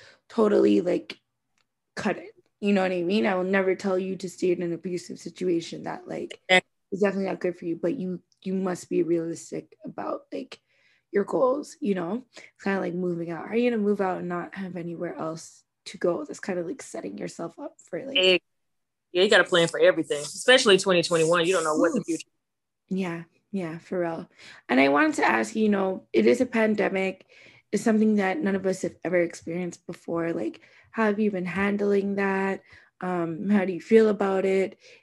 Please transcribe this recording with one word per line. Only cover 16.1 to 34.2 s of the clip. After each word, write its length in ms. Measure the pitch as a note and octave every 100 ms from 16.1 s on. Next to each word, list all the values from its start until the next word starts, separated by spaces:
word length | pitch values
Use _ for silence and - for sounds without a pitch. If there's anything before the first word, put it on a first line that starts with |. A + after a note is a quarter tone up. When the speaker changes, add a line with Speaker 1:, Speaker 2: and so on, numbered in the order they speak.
| F3
Speaker 1:
That's 140 | D4+ -
kinda 240 | - F3+
like 200 | E3 B3+
setting 360 | - - F3 G#3
yourself 400 | F3 - E3 -
up 220 | D4 -
for, 260 | - E3+ -
like, 100 | F3+
Speaker 2:
Ex-, 280 | F#3 F3+ - _ _ _ _ _ _
yeah, 140 | F3
you 60 | G3+
gotta 120 | G#3
plan 240 | F3 F3 E3
for 140 | D3
everything, 400 | E3+ E3 D#3 D3
especially 580 | D3 - - B3+ A#3 F#3
twenty 240 | G3 F3
twenty-one. 420 | E3 E3+ D#3+ F3
You 100 | E3
don't 100 | F#3
know 100 | D#3+
what 180 | D#3 E4+
the 80 | C4+
Speaker 1:
Oof. 60 | E3+
Speaker 2:
future 220 | D#3+ - _ _ _ _ _ _
Speaker 1:
Yeah, 360 | F#3+ F#3 E3+ E3+ _ _
yeah, 280 | G3 E3+ E3
for 220 | - F#3
real. 280 | E3+ E3 E3+ _ - - -
And 100 | B3+
I 100 | C#4
wanted 260 | C#4+ D#4 D4+
to 80 |
ask 320 | F#4+ A3+ A3 A3
you, 80 |
you 40 | G#3+
know, 360 | G3+ F#3+ F#3+ -
it 140 | A3+ A3
is 140 | B3
a 60 | B3
pandemic. 800 | A3+ A3 G#3 G3+ G3 F#3+ F#3 _ - - - _
It's 120 | G3+
something 340 | A#3 A3 A3 G#3+
that 220 | F#3+ E3+
none 160 | F3+
of 120 | G3 F#3+
us 160 | F#3
have 120 | F3 -
ever 180 | E3 F3+
experienced 640 | E3+ - - E3+ F3+ E3+ -
before. 460 | E3 - E3+ E3
Like, 280 | E3+ - - - - _
how 140 | -
have 140 | A3 G#3
you 120 | G#3+
been 160 | F#3+ F3+
handling 720 | E3+ G3+ G3+ G3+ G3+ G3+ G3
that? 460 | G3 F#3+ G3 F#3+ - - _ _
Um, 480 | F3+ F3+ E3 D#3+ G3
how 160 | G#3
do 80 | F#3
you 80 | E3+
feel 300 | - A3+ A3
about 340 | G3+